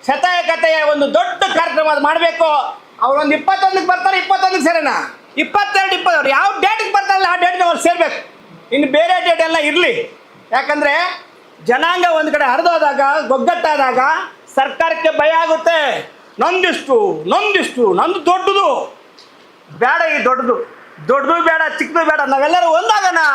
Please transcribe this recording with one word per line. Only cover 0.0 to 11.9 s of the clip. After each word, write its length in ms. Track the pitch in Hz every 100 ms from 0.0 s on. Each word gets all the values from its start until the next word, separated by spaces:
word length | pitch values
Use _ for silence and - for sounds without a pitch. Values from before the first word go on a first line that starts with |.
| -
ಶತಾಯ 320 | 277 359 359 339
ಕಥೆಯ 280 | 330 330 320 302
ಒಂದು 120 | 294 285 311
ದೊಡ್ಡ 240 | 359 359 381 320
ಕಾರ್ಯಕ್ರಮ 300 | 330 294 311
ಅದು 100 | 294 285
ಮಾಡ್ಬೇಕು. 420 | 320 330 330 320 294 247 - - - 233
ಅವ್ರು 120 | 277
ಒಂದು 120 | 294 302
ಇಪ್ಪತ್ತೊಂದಕ್ಕೆ 500 | 302 381 381 381 359
ಬರ್ತಾರೆ, 260 | 359 370 381
ಇಪ್ಪತ್ತೊಂದಕ್ಕೆ 420 | 349 381 381 370 294
ಸೇರೋಣ. 240 | 330 294 190 - - - 262
ಇಪ್ಪತ್ತೆರಡು, 500 | 339 403 403 392 381 370
ಇಪ್ಪತ್ತೊಂದು, 240 | 359 320
ಅವ್ರು 100 | 269 277
ಯಾವ 140 | 392 403 381
ಡೇಟಿಗೆ 280 | 427 440 403
ಬರ್ತಾರಲ್ಲ 320 | 392 381 381
ಆ 60 | 359
ಡೇಟ್ಗೆ 220 | 359 359 349
ಅವ್ರು 120 | 339 339
ಸೇರ್ಬೇಕು. 320 | 349 320 - - - - - - 254
ಇನ್ನು 140 | 294 294
ಬೇರೆ 180 | 339 359 349
ಡೇಟ್ 180 | 330 320
ಎಲ್ಲ 100 | 330 294
ಇರ್ಲಿ. 260 | 302 349 466 - - - - - 233
ಯಾಕಂದ್ರೆ 380 | 269 294 285 302 359 359 - - - - 156
ಜನಾಂಗ 360 | 254 320